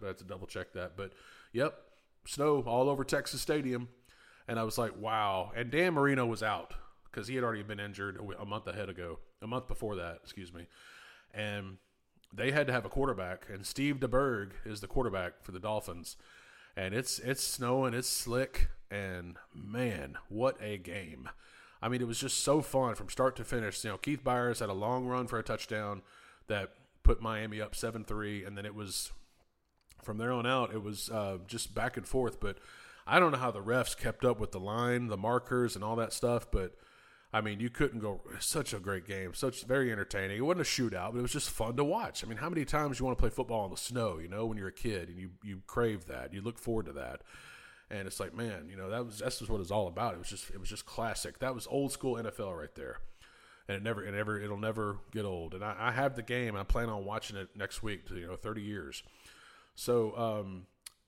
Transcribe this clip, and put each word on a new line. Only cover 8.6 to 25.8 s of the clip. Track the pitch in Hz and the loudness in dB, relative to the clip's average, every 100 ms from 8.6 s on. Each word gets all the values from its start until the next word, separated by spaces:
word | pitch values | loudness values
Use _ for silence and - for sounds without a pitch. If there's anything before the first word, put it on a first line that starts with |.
| 98 | -4
ahead | 92 95 | -4 -4
ago, | 87 87 82 - _ | -6 -6 -8 -12 _
a | 110 | -4
month | 123 120 | -4 -2
before | - 110 101 | -2 0 -2
that, | 85 82 | -4 -8
excuse | - - 90 | -14 -14 -12
me. | 87 90 - - - - - - | -12 -16 -18 -20 -20 -20 -20 -12
And | 104 107 104 95 95 _ _ _ _ _ | -6 -4 -4 -6 -12 _ _ _ _ _
they | 98 123 | -2 2
had | 147 135 | 2 2
to | |
have | 123 | 2
a | 98 | 0
quarterback, | - 139 98 90 92 - | 2 2 0 -4 -6 -10
and | 98 98 | -10 -8
Steve | - 143 139 | -2 0 0
DeBerg | 127 123 139 113 98 - 110 | 2 4 4 2 -2 -8 -8
is | 107 | -8
the | 101 | -2
quarterback | 139 120 95 90 - | 2 2 2 -2 -6
for | - | -10
the | 90 | -6
Dolphins. | 104 107 101 87 80 - - - - - - - | -2 -2 -2 -8 -10 -14 -16 -20 -20 -20 -12 -4
And | 95 | 0
it's, | 107 131 - | 0 0 -2
it's | 123 135 | -2 0
snowing, | - - 123 131 131 | -2 0 2 4 4
it's | 117 - | 2 0
slick, | - - 120 131 - - - - | 0 2 0 4 8 8 6 -6
and | 101 98 92 87 87 - | -4 -4 -6 -8 -12 -16
man, | - 98 113 123 92 69 71 - | -14 -6 -2 -2 -2 -6 -10 -8
what | 104 131 131 | 0 2 0
a | 107 101 | -4 -6
game. | 87 90 87 65 62 - - - - - | -6 -8 -8 -12 -14 -14 -18 -20 -20 -6
I | 110 | -2
mean, | 123 | 0
it | 120 | 0
was | 113 | 0
just | 135 - | 0 2
so | - 151 | 6 4
fun | 143 135 127 110 | 4 4 4 0
from | 98 | -2
start | - 131 127 | 4 4 2
to | |
finish. | 113 123 107 - | -2 0 0 -2
You | 113 | -4
know, | 98 | -2
Keith | - 147 | -2 0
Byars | 127 123 123 113 | 2 4 4 2
had | 107 | 0
a | |
long | 98 107 127 127 | 0 0 0 0
run | 127 120 | 0 0
for | 117 | -2
a | |
touchdown | 110 110 - 107 | -2 -4 -2 -2